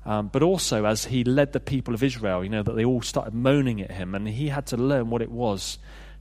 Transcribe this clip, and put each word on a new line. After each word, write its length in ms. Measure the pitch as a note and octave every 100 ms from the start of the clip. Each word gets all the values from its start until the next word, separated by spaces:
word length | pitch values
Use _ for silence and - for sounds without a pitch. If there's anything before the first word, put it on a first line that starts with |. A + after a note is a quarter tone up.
um, 240 | - G#2+ G#2
but 140 | C3+
also 420 | E3 F#3+ - A2
as 220 | G#2+ A2 -
he 180 | B2+
led 280 | A#2+ C3+ C#3+
the 80 | C3
people 340 | - C3+ A#2+
of 80 | A2+
Israel, 420 | C#3 A#2+ G#2 F2+
you 60 | F#2+
know, 120 | A2
that 140 | G#2 A2
they 80 |
all 180 | A#2 B2+
started 320 | - C#3+ -
moaning 460 | A2+ C3 C#3+ C3 G#2+
at 100 | F#2+
him, 240 | F#2+ F2+
and 140 | G2 G#2+
he 200 | A2 D3+
had 180 | C#3 -
to 100 | A#2+
learn 340 | C3+ C#3 A2+
what 120 | A#2
it 100 | A#2
was 460 | A#2 A#2 G2 - - - - - -